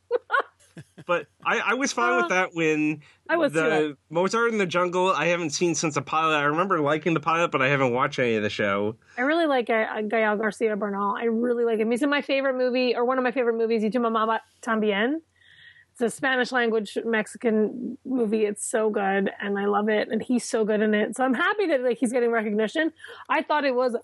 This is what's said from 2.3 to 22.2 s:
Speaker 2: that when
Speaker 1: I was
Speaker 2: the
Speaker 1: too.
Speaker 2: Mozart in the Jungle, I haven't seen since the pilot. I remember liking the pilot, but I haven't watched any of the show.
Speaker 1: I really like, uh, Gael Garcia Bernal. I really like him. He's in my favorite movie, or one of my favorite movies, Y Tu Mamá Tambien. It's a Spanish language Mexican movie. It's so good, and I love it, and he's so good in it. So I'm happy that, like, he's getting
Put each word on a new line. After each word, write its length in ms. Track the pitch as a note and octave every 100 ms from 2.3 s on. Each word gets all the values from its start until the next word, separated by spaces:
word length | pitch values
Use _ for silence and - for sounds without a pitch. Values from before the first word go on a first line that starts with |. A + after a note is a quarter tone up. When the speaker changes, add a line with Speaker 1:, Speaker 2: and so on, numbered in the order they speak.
Speaker 2:
that 200 | F#3 F3
when 460 | E3+ D#3+ D#3 D3+ D3+ - _ -
Speaker 1:
I 80 | D#4+
was 160 | D4+
Speaker 2:
the 100 | D3+ D#3+
Speaker 1:
too. 280 | D#3 D3+ C#3 _
Speaker 2:
Mozart 440 | D#3+ F#3+ A3+ A#3
in 60 | A3
the 80 | F#3
Jungle, 440 | F3 F3+ F3+ F#3
I 160 | C#3+ E3
haven't 240 | F3 E3
seen 240 | - F3
since 200 | D#3 E3
the 80 | D3
pilot. 340 | C3+ D#3+ D#3+ D3+
I 80 |
remember 340 | C#3+ D#3 F#3+ F3
liking 320 | C#3+ D#3 F3
the 80 | D#3
pilot, 300 | D#3 E3 E3+
but 100 | D3
I 80 | C3
haven't 240 | C#3+ C3
watched 260 | B2 C#3+ C#3+
any 180 | B2 A2
of 60 |
the 60 | G#2
show. 460 | - G#2 G2+ G#2 A2+ _ -
Speaker 1:
I 40 |
really 240 | C4 E4 D#4+
like, 220 | C4 A3+
uh, 340 | A3+ A3 A3
Gael 340 | G#3+ A3+ G#3+ G#3
Garcia 400 | A3 - A3 G#3
Bernal. 400 | G#3 G3 G3+ -
I 80 |
really 400 | A#3 A3+ B3 A#3+
like 160 | A#3 A3
him. 100 | A3
He's 120 | A#3+
in 60 | D4
my 120 | C#4+
favorite 320 | - C4+ C4+ B3+
movie, 380 | B3+ B3 B3+
or 100 | A#3
one 140 | A#3+ C4
of 60 |
my 80 | B3+
favorite 240 | C4 A#3 A3+
movies, 260 | A3+ A3+
Y 60 | G#3+
Tu 100 | B3
Mamá 400 | A#3 A3+ A3 A3 - _
Tambien. 540 | - A3 G#3+ G3 A#3+ D#4+ - _ _ - - - _
It's 80 | -
a 80 | A3+
Spanish 420 | - C4+ B3+ B3
language 440 | B3+ A#3 A3 G3+ A#3+
Mexican 920 | A3+ A3 G#3+ - A#3 G#3+ G#3+ - - A#3+ -
movie. 380 | B3+ G#3+ A3 G#3
It's 180 | G#3
so 240 | - A3+ A3
good, 400 | G#3 G3 G3 G3 -
and 180 | G3+ G3+
I 60 | G3+
love 220 | G3+ G#3+
it, 200 | G#3+ -
and 140 | A3
he's 220 | - B3
so 200 | - A#3
good 160 | G#3+ G#3+
in 140 | G#3+
it. 220 | G#3 A3 A#3
So 80 |
I'm 100 | C4
happy 320 | A#3+ F4+ G#4 F4+
that, 160 | C#4
like, 160 | B3+ A#3
he's 140 | A#3
getting 180 | B3